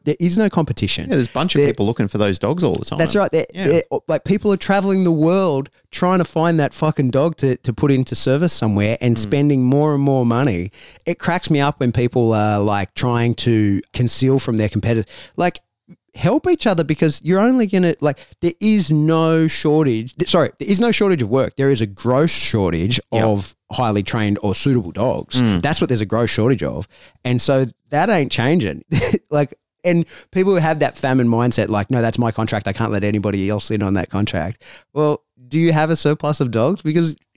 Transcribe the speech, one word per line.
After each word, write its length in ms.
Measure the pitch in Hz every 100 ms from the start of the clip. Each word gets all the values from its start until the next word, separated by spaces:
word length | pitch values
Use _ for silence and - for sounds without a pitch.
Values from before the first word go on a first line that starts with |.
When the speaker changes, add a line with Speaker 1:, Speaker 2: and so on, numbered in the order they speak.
Speaker 1:
there 100 | - 151
is 160 | 170 185
no 140 | 208
competition. 580 | - 151 - 101 - -
Speaker 2:
Yeah, 60 |
there's 120 | 240 117
a 20 |
bunch 240 | 127 175
of 80 | 147
Speaker 1:
There 60 | 143
Speaker 2:
people 180 | - 104
looking 200 | 117 104
for 120 | 101
those 200 | 104 92
dogs 240 | 104 170
all 120 | 156
the 100 | 87
time. 140 | - 151
Speaker 1:
That's 180 | 165 202
right. 140 | 190
They're, 160 | 160 -
Speaker 2:
Yeah. 140 | 170 180
Speaker 1:
they're, 140 | 165 - - -
like, 180 | 156
people 280 | - 202 214
are 60 | 196
traveling 460 | - 196 196 190
the 60 | 180
world 600 | 160 160 190 185 139 135 _ _
trying 280 | - 180 185
to 60 | 165
find 340 | 160 165 165
that 140 | 139
fucking 360 | - 156 151 131
dog 260 | 135 165 160
to, 180 | 135 127
to 160 | -
put 180 | 113 147
into 240 | 131 131
service 380 | 117 - 135 175
somewhere 460 | - 110 101 104 113
and 160 | 123 113
Speaker 2:
Mm. 40 |
Speaker 1:
spending 440 | 107 143 147 139
more 300 | 127 143 151
and 80 | 143
more 240 | 139 135 120
money. 440 | 117 139 87 92 - - - -
It 120 | 175
cracks 300 | - 175 -
me 100 | 151
up 200 | 143 -
when 120 | 123
people 420 | 113 120 127 113
are, 260 | 110 107 104
like, 340 | 104 101 95
trying 400 | - 127 120 120 113
to 440 | 120 110 104 98 -
conceal 440 | - 123 - 131 135
from 200 | - 110
their 100 | 107
competitors. 380 | 107 117 113 107 - - -
Like, 220 | 175 - _ _ - - _ -
help 280 | 175 285 370
each 180 | 349 226
other 180 | 170
because 380 | 147 156 - -
you're 160 | 151 190
only 260 | 226 262 208
gonna, 280 | 190 180 -
like, 180 | 147 139 - -
there 120 | 170 -
is 300 | 214 214 143
no 560 | 151 156 160 160 160 160
shortage. 680 | - 156 151 147 113 120 -
Th-, 120 | 151
sorry, 220 | 180 135 -
there 100 | 143
is 120 | 190
no 100 | 233
shortage 300 | - 202 170
of 80 | 107
work. 260 | 131 127 -
There 140 | 139
is 100 | 127
a 60 | 107
gross 460 | 95 120 127 165
shortage 680 | - - 110 92 80 95 117 -
Speaker 2:
Yep. 120 | 117
Speaker 1:
of 300 | 110 101 95 - -
highly 320 | - 120 104
trained 360 | 98 117 104 101
or 120 | 104
suitable 360 | 92 143 123 87
dogs. 500 | 78 123 90 - 123
Speaker 2:
Mm. 220 | 120 92
Speaker 1:
That's 180 | 139 165
what 80 | 170
there's 120 | 117
a 60 | 104
gross 240 | 110 117
shortage 320 | - 117 120
of. 260 | 69 62 - - - _
And 160 | 127 123
so 260 | - 135 127 - -
that 200 | 147 190
ain't 220 | 196 135
changing. 520 | - 123 175 104 73 -
<laughs> 400 | 147 - - -
Like, 240 | 147 143 - _ _
and 220 | 175 170 160 - -
people 200 | 180 190
who 60 | 185
have 220 | 160 160
that 140 | 139 -
famine 320 | 135 131 120
mindset, 400 | 117 123 - 104
like, 220 | 104 101
"No, 100 | 131
that's 160 | 113 110
my 140 | 120
contract. 340 | 110 110 113 104
I 60 |
can't 180 | 98 113
let 140 | 104
anybody 440 | 104 104 101 98 95
else 220 | 104 -
in 120 | 110
on 120 | 101
that 160 | 95 85
contract." 520 | 101 104 92 80 - - - _
Well, 300 | 139 151 147 _ _ 123
do 120 | 151
you 120 | 165
have 180 | 156 156
a 60 | 165
surplus 440 | 147 156 151 147
of 100 | 131
dogs? 320 | 110 127 190
Because 320 | 151 160 165 - _